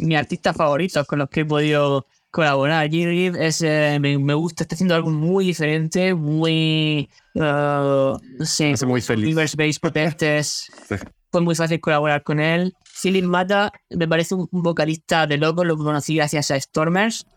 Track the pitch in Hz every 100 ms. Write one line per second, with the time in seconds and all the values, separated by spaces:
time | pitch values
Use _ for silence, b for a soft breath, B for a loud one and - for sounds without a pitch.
0 | 160 151 - 175 190 165 156 143 185 147
1 | 139 147 135 160 151 151 151 147 143 139
2 | - _ _ - 151 139 139 160 151 165
3 | 170 175 185 170 160 151 160 151 147 147
4 | 143 143 143 147 170 - 165 165 185 165
5 | 160 151 160 196 185 165 151 156 160 185
6 | 185 180 147 156 160 160 160 156 156 151
7 | 135 b b - 151 147 147 143 139 139
8 | 135 - - 131 156 - 151 127 127 123
9 | - 113 156 160 156 151 151 147 165 151
10 | 160 151 156 151 147 - - - - 101
11 | - _ - 175 170 160 160 165 170 147
12 | 151 147 - 151 156 170 185 - - -
13 | 180 190 180 180 185 202 202 - - 175
14 | 160 165 170 185 170 180 170 165 156 160
15 | - 165 156 143 156 170 175 156 151 147
16 | 147 156 147 151 - 139 - 156 160 180
17 | 220 220 -